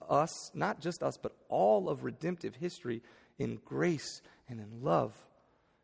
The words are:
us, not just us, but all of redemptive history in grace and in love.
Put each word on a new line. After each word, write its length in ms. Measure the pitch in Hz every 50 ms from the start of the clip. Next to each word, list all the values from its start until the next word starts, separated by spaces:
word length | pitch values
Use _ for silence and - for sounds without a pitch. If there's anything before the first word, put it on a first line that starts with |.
| - -
us, 420 | 143 139 151 165 - - - - -
not 280 | 160 139 190 214 -
just 200 | 139 170 170 -
us, 160 | - 135 127 -
but 180 | - - - _ _ _
all 400 | - 131 185 208 214 208 190 175
of 160 | 151 131 127
redemptive 520 | 131 117 120 151 165 180 170 - - -
history 460 | 127 160 175 - - - 123 117 117 - - - - - _ _ _
in 200 | 139 127 113 107 -
grace 580 | - 131 135 151 175 170 139 - - - - - - - _ _ -
and 100 | 120 113
in 240 | 107 104 113 117 123
love. 300 | 147 170 165 123 110 107 - - - _ _ _ _ _ _ _ _ _ _